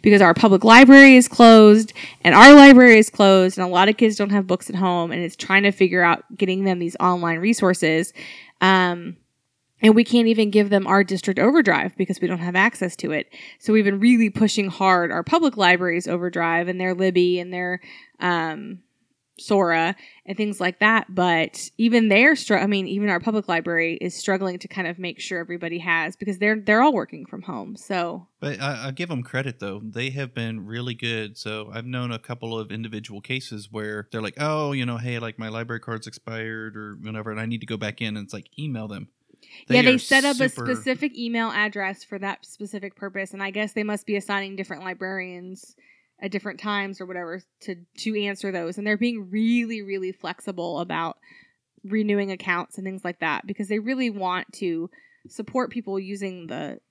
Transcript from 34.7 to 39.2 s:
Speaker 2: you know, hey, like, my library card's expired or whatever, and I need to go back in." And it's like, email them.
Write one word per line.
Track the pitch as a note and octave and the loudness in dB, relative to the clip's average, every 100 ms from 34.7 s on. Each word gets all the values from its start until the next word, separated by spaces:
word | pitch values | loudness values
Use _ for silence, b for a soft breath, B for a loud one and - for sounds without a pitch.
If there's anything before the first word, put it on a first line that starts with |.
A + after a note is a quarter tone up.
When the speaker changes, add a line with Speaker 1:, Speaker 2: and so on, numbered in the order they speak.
Speaker 2:
you | C#3 B2 | -8 -8
know, | A#2 | -10
hey, | B2 A#2+ | -10 -12
like, | A#2 A2 | -12 -14
my | A2 | -14
library | A2 A#2 A2+ | -12 -12 -14
card's | A2+ A2+ A2 | -12 -14 -14
expired | - - A2+ A2 A2+ A2 G#2+ | -20 -16 -14 -12 -14 -16 -18
or | G#2+ G#2 | -20 -18
whatever, | G#2+ A2 G#2+ | -16 -14 -12
and | G#2+ | -12
I | A2+ | -10
need | A#2 | -10
to | G#2+ | -10
go | A2 | -10
back | G#2 G#2+ | -10 -10
in." | A2 G#2+ | -12 -12
And | |
it's | G2+ | -14
like, | G#2 - - | -18 -20 -16
email | D3+ A#2+ G#2+ | -12 -12 -12
them. | G2 - _ | -16 -18 _